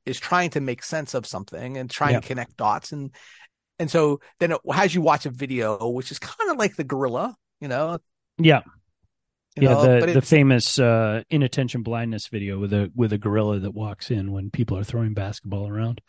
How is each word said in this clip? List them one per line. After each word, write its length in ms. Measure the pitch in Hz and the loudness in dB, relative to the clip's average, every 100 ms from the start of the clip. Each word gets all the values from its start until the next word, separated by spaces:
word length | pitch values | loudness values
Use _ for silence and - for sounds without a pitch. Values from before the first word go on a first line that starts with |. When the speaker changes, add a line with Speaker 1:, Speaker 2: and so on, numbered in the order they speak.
| - | -10
Speaker 1:
is 140 | 123 | -10
trying 300 | - 180 175 | -2 0 0
to 100 | 147 | -2
make 240 | 135 120 | -4 -6
sense 300 | - 160 139 | -6 -8 -6
of 120 | 127 - | -8 -6
something 500 | 95 98 85 127 135 | -10 -10 -12 -10 -10
and 140 | 127 | -10
trying 240 | - 147 | -2 2
Speaker 2:
Yeah. 60 | 117 | 2
Speaker 1:
to 80 | - | 0
connect 280 | 127 - - | -8 -10 -2
dots. 360 | 110 - - | -2 -2 -6
And, 200 | 147 135 - - - - _ _ - | -12 -12 -14 -20 -20 -20 _ _ -6
and 100 | 165 | 0
so 300 | 165 151 143 - _ | 2 4 2 -6 _
then 140 | 165 | -2
it 80 | 156 - | -2 -2
has 220 | 147 196 | 2 2
you 60 | 175 | 2
watch 260 | 160 147 147 | 2 2 -2
a 40 | |
video, 580 | 123 135 127 110 101 117 | -8 -6 -2 -2 -2 -4
which 240 | 123 127 | -4 -8
is 80 | 127 | -12
kinda 340 | - - 415 | -12 -6 -4
like 220 | 277 208 - | 0 -2 -2
the 80 | |
gorilla, 500 | 135 135 131 123 226 - _ _ | -6 -2 -2 -2 -4 -8 _ _
you 60 | 143 | -6
know? 320 | 127 160 170 - _ _ - | -4 -2 -6 -12 _ _ 2
Speaker 2:
Yeah. 240 | 160 135 - _ _ _ _ _ _ _ _ 151 | 4 4 0 _ _ _ _ _ _ _ _ 2
Speaker 1:
You 80 | |
Speaker 2:
Yeah, 40 | 135 | 4
Speaker 1:
know, 120 | 135 | 8
Speaker 2:
the, 180 | 131 123 | 8 6
Speaker 1:
but 60 | 170 | 4
Speaker 2:
the 60 | 135 | 2
Speaker 1:
it's 120 | - | 6
Speaker 2:
famous, 480 | 156 135 123 - - | 6 8 4 2 2
uh, 460 | 120 113 107 113 - | 4 4 2 -2 -2
inattention 520 | 156 131 - 123 120 | 0 0 -2 -4 -4
blindness 460 | 113 117 117 107 - | -4 -4 -4 -6 -8
video 320 | 107 98 98 | -6 -6 -4
with 120 | 101 | 0
a, 200 | 104 95 | 0 0
with 180 | 107 110 | 0 2
a 60 | 104 | 2
gorilla 400 | 107 107 107 104 | 0 0 0 -2
that 140 | 98 | -4
walks 380 | 107 107 98 - | -6 -8 -8 -4
in 200 | 110 98 | -4 -2
when 200 | 98 101 | -6 -6
people 280 | - 110 95 | -4 -2 -2
are 60 | |
throwing 300 | 101 117 110 | -4 -2 -2
basketball 540 | 104 98 - 101 98 104 | -4 -6 -8 -8 -8 -6
around. 320 | 104 113 120 | -4 -4 -6